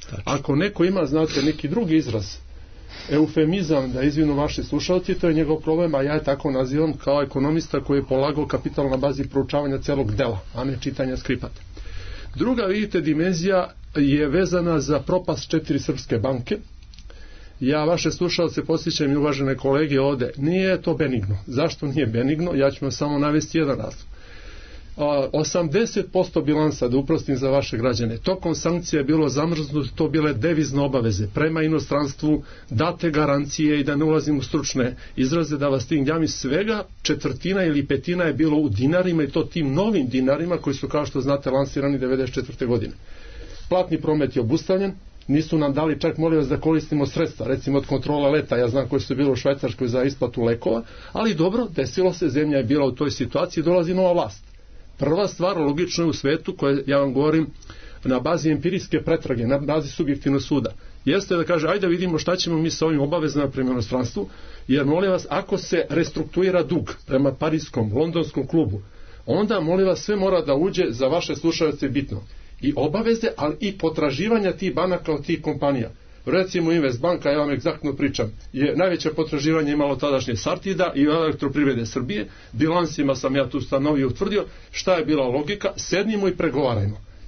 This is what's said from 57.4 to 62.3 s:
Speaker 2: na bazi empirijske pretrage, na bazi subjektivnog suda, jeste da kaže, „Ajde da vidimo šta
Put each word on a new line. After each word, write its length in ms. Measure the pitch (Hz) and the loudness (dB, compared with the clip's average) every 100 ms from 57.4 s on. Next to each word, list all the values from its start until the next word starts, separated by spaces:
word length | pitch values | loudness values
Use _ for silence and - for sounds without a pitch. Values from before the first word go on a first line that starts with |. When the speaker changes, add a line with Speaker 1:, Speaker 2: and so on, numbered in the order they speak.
| 147 - - - - - | 0 -6 -16 -16 -16 -8
Speaker 2:
na 160 | 131 127 | -2 0
bazi 320 | 135 165 151 | 2 0 2
empirijske 500 | 151 170 135 - 151 | 2 0 -2 0 -2
pretrage, 460 | 151 160 156 123 117 | 2 0 0 -2 0
na 100 | 139 | 0
bazi 280 | 143 156 139 | 0 -2 -2
subjektivnog 520 | - 147 139 139 139 | -2 -2 0 2 0
suda, 280 | 131 143 - - - - - | 2 0 -2 -6 -16 -6 0
jeste 300 | 185 196 175 | 0 2 0
da 80 | |
kaže, 240 | 160 175 151 | 2 2 2
„Ajde 120 | 202 | 2
da 80 | 190 | 2
vidimo 300 | 175 185 156 | 0 0 0
šta 160 | - | 0